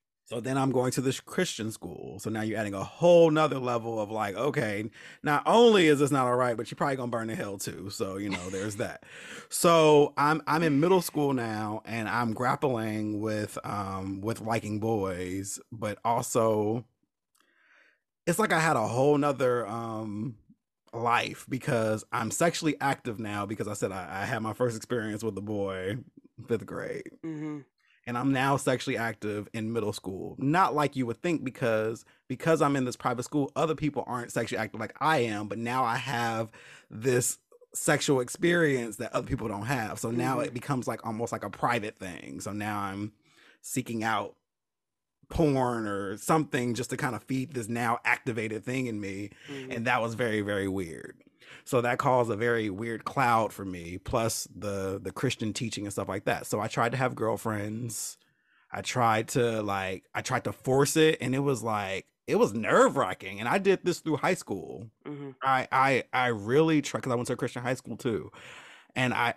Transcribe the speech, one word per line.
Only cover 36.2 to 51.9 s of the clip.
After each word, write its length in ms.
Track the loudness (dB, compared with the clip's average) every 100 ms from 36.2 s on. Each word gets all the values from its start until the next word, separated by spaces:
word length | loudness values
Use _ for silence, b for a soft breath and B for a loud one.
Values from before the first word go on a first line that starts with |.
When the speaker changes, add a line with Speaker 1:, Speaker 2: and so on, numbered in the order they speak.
| -2 -2 -4 B B B B
Speaker 1:
this 500 | -4 2 2 2 -4 _ _ -14
sexual 480 | -4 0 2 2 2
experience 760 | 0 0 2 4 4 2 -2 -8
that 160 | -6
other 140 | -4 -4
people 200 | -4 -4
don't 160 | -4 -2
have. 320 | -2 -4 -6
So 120 | -4
now 280 | -2 0 0
Speaker 2:
Mm-hmm. 20 |
Speaker 1:
it 120 | -2
becomes, 340 | -6 -4 -2 -2
like, 180 | -6 -6
almost 260 | -6 -4
like 100 | -4
a 60 | -8
private 480 | -2 0 0 -4 -8
thing. 400 | -10 -10 -12 -10
So 120 | -8
now 260 | -6 -4 -4
I'm 340 | -4 -6 -8 -10 b b b b
seeking 420 | -8 -6 -4 -2
out 320 | 0 0 -2 -10 _ _ _ _ _ _ _ _ -4
porn 580 | 2 4 4 2 0 -2
or 300 | -4 -4 -4
something 560 | 2 2 2 -2 0
just 160 | -2 -4
to 60 | -4
kind 180 | -4 -4
of 80 |
feed 300 | -4 -4 -4
this 140 | -6 -4
now 320 | -2 0 0 0
activated 580 | 0 0 -2 -4 -4
thing 240 | -4 -4 -4
in 140 | -4
me. 300 | -6 -8 -10 -14 -14
Speaker 2:
Mm-hmm. 280 | -12 -8 -4
Speaker 1:
And 100 | 0
that 140 | 2
was 140 | 0 -2
very, 260 | 0 0
very 260 | 0 0 -2
weird. 520 | -2 -6 -10 -16 -18 _ B B B -2
So 160 | 0
that 160 | 2